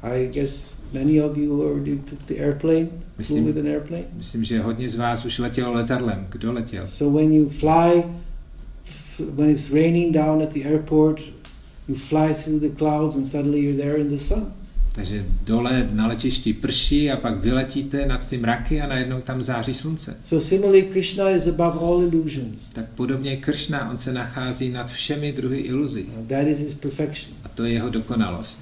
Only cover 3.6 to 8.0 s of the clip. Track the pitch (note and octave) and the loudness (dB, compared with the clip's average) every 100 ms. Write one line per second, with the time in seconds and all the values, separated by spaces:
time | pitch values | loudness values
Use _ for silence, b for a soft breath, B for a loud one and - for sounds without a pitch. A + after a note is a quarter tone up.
3.6 | D3 D3 D3 E3+ - - G#2 A#2 G#2+ A2+ | 0 -2 -4 -8 -8 -10 -8 -4 0 0
4.6 | G#2+ A2+ B2+ A2+ A#2+ A#2 A#2 A2+ A#2+ A#2 | 0 -2 -4 -2 -2 -2 -4 -4 -2 0
5.6 | B2 A#2 A#2 B2+ B2 F#2+ F#2+ A#2 A2+ A#2+ | 0 0 0 0 0 -2 -6 -6 -4 -2
6.6 | A#2 F#2+ F#2 - C#3+ C#3+ D#3 D#3 D3 - | -4 -6 -8 -2 2 4 6 6 4 2
7.6 | D#3 D#3+ E3+ F3 | 4 6 8 6